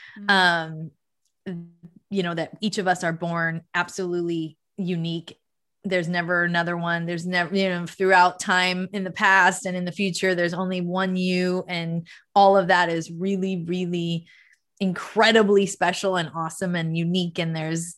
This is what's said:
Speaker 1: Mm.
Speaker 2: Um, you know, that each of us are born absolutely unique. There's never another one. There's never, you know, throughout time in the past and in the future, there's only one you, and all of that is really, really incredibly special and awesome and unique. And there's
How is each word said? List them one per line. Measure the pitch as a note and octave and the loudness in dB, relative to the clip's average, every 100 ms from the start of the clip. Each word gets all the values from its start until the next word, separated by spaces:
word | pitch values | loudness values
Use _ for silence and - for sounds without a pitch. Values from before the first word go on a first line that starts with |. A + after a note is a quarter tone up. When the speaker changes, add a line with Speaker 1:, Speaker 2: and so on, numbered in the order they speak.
| - G3+ | -20 -8
Speaker 1:
Mm. | G3+ | 2
Speaker 2:
Um, | G3 F3+ E3+ D#3+ D#3 D#3+ _ _ _ _ _ G3 E3+ E3+ _ - _ - | 4 6 2 -2 -8 -12 _ _ _ _ _ -12 -12 -14 _ -20 _ -6
you | G3 | -4
know, | F3 | -2
that | E3 D#3+ - | -4 -6 -4
each | G#3+ - | -4 -2
of | F#3 | 0
us | F3+ | 0
are | E3+ | -2
born | E3 E3+ E3+ E3 E3 - | -4 -4 -2 -2 -4 -6
absolutely | F3 F3 - F#3 F3 E3+ E3 D#3 - _ - | -4 -4 -4 -4 -2 -2 -4 -6 -12 _ -8
unique. | F3+ E3+ E3 E3 E3 - _ _ _ _ | -4 -4 -4 -6 -10 -20 _ _ _ _
There's | G3 F3+ E3 | -4 -2 -2
never | F3 E3+ F3 | -4 0 0
another | F3 E3+ E3+ E3+ | 0 0 -2 -2
one. | E3+ E3+ E3+ | -2 -4 -4
There's | E3+ F3+ | -6 -2
never, | F3+ F3 G3 | -2 0 0
you | F#3+ | 0
know, | F3 E3+ | -2 -6
throughout | - F#3+ F#3 F3+ - | -2 4 6 6 2
time | G3+ F3+ F3+ F3+ F#3 | 0 2 2 -2 -4
in | G3+ | -6
the | F#3 | -6
past | - G#3 F#3+ F3+ F#3 F#3 | 0 4 6 6 2 -6
and | F3+ | -4
in | F3+ | -4
the | |
future, | - G3 E3+ F#3+ | -2 -2 0 0
there's | F3 F3 F3 | 2 0 -2
only | F#3 F#3 | -4 -4
one | F3 F#3 F#3+ F#3 | -2 -2 -2 0
you, | F#3 F3+ F3+ F3+ F3 | 0 0 0 -2 -4
and | E3+ E3 E3+ E3+ - _ | -6 -4 -6 -6 -20 _
all | G3+ G3 G3 | 4 6 6
of | F3+ | 4
that | F3+ E3+ | 4 4
is | E3 E3 | 0 -4
really, | E3+ F#3+ G3 F#3+ F#3 E3 | -6 -4 -2 -2 -4 -4
really | F3+ F3+ F3 E3+ E3+ E3+ _ _ _ _ - | -4 -2 -4 -4 -4 -8 _ _ _ _ -4
incredibly | F#3+ E3+ - G#3 A3 A3 G3+ G3+ F#3+ | -4 -4 -4 4 6 6 6 4 4
special | - F3+ F3+ G3 F3+ | 0 0 0 -2 -2
and | D#3+ E3 | -4 -6
awesome | E3 - F#3 F3 | -8 -6 -4 -2
and | D#3+ E3 | -2 -2
unique. | E3+ F#3 F3 E3 | 0 -2 -2 -4
And | E3 D#3+ | -4 -4
there's | D#3 E3 E3+ | -4 -4 -6